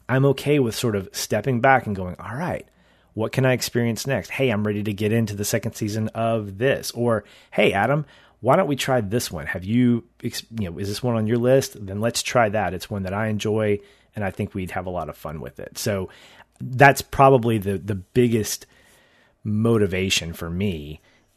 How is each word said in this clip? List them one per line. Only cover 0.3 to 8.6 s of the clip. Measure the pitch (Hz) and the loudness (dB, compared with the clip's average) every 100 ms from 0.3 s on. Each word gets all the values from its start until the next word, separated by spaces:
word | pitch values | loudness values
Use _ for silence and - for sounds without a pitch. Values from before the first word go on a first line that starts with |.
| - 143 147 | 2 2 2
with | 120 | 2
sort | - 120 101 | 0 -2 -2
of | 90 | -4
stepping | - - 107 135 120 | -8 -4 -2 0 2
back | 135 131 113 | 4 4 2
and | |
going, | 98 90 - | -6 -6 -10
"All | 92 | -10
right, | 123 170 82 - _ _ _ _ | -8 -6 -6 -10 _ _ _ _
what | 107 110 | -6 -4
can | - 131 | 0 2
I | |
experience | 123 - 120 117 110 139 | 2 -2 -2 -2 -2 -4
next? | 123 - | -4 -4
Hey, | - 135 | -2 0
I'm | 104 107 | 0 0
ready | 104 | -2
to | 107 | -4
get | 98 107 | -2 0
into | 117 107 104 | 2 0 -2
the | |
second | 104 113 113 | -2 -2 -4
season | - 107 110 110 | -4 -4 -2 -4
of | 113 113 113 104 98 | -2 -2 -2 -4 -2
this." | 131 110 - | 0 0 -4
Or, | 117 120 110 - - _ | -2 0 0 -2 -16 _
"Hey, | - 107 | 2 2
Adam, | 95 113 151 143 - _ _ | 2 2 0 -4 -14 _ _
why | 110 | 2
don't | 160 | 2